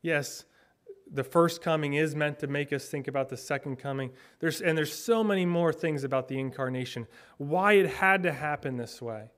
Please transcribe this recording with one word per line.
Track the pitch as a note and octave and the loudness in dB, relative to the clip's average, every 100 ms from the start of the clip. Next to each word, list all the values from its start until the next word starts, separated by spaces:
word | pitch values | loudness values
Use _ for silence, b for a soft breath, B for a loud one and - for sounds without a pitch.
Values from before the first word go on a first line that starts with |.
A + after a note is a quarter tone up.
Yes, | E3 D3+ C#3 - - b b b - - - | 0 -2 -2 -12 -18 b b b -20 -20 -8
the | C3+ | -6
first | C3 E3+ E3+ E3+ | 0 4 4 2
coming | - D#3 D3 | 0 0 2
is | C#3+ D#3 D3 | 0 0 0
meant | D3+ C#3+ | -2 -2
to | C#3 | -4
make | C#3+ C#3+ | -2 -2
us | C#3 - | -4 -4
think | D3 C3 | -6 -4
about | C#3 C3 | -2 -2
the | B2+ | -6
second | - C#3 C#3 C3 | -6 -6 -4 -8
coming. | C#3 C3+ C3 C3 B B | -6 -4 -6 -8 B B
There's, | E3 - | -2 0
and | F3+ D#3+ | 0 0
there's | D3+ | -2
so | - - A3+ | -4 0 2
many | A3 G3 F3+ | 4 2 2
more | E3+ E3+ | 2 2
things | D#3+ E3 D3 | 2 -2 -2
about | C3+ C3 C3 | -2 -2 -2
the | C3+ | -4
incarnation, | C3+ B2+ C3 B2+ B2 - A2+ B B B | -4 -4 -4 -4 -6 -8 -12 B B B
why | C#3+ F3 G3 | -2 2 6
it | G#3 F3 | 6 6
had | - F#3+ F#3+ | 4 4 6
to | F3+ | 4
happen | C3+ D3+ D3 D3 B2+ | -2 -4 -4 -4 -6
this | A#2 - | -8 -8
way. | A#2+ A2 A2 | -10 -10 -12